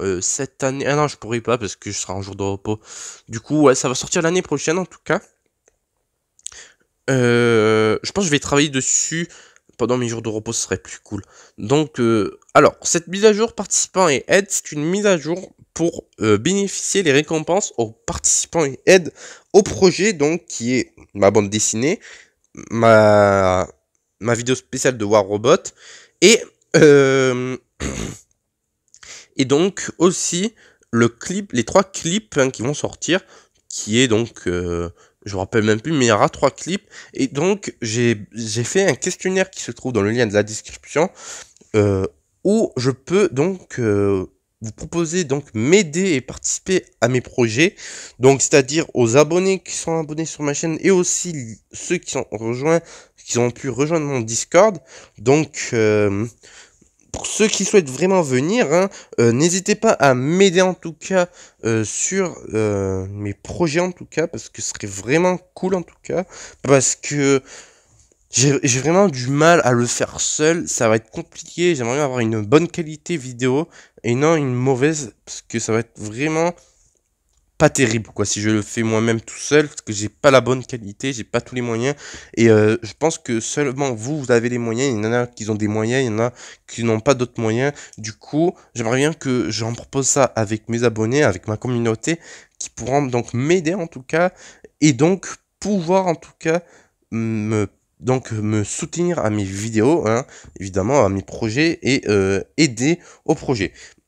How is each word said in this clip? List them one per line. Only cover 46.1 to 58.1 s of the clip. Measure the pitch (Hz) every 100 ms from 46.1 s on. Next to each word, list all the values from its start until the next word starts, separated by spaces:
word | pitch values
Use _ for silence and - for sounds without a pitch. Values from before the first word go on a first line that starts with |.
et | 139
participer | - - - - - 180 - _
à | 120
mes | 127
projets. | - - 113 113 175 - - - - -
Donc, | 127 139
c'est-à-dire | - 151 131 156 151
aux | - 117 131
abonnés | 151 175 190 190
qui | -
sont | - - 165
abonnés | 151 156
sur | 160 -
ma | 147
chaîne | 143 165 156
et | 175
aussi | 185 175 - 175 156 117 107 _
ceux | - - 156
qui | -
sont | 135 -
rejoints, | 107 113 123 151 165 165 - - _
qui | - 107
ont | 120
pu | 120 139
rejoindre | 117 147 165 143
mon | 135
Discord. | 113 113 - 170 214 175 - - - -
Donc, | 107 151 151 - -
euh, | 117 107 107 104 98 120 - - - - _ _ _ _
pour | - -
ceux | - 214
qui | -
souhaitent | 190 202 147
vraiment | 127 185